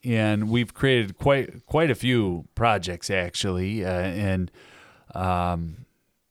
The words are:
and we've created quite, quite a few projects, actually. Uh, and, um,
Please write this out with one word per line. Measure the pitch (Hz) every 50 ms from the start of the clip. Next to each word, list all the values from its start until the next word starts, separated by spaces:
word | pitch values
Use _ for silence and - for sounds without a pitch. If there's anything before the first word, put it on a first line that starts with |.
| -
and | 123 117 110 107 107 104 104 107 110
we've | 113 123 117 - -
created | - - 135 131 120 107 95 - -
quite, | - 139 139 135 107 - - - -
quite | - - 156 165 151
a | 117
few | - - 123 127 117 104 92 87 82 - - _
projects, | - 117 117 107 98 82 90 87 82 - -
actually. | 98 92 87 90 - - - 98 90 90 92 98 110 110 90
Uh, | 92
and, | 92 90 90 95 87 104 104 95 95 92 90 82 - - - - - - - - - _ _ - -
um, | 90 92 92 90 87 87 90 87 85 85 82 80 - - - _ _ _ _ _ _ _ _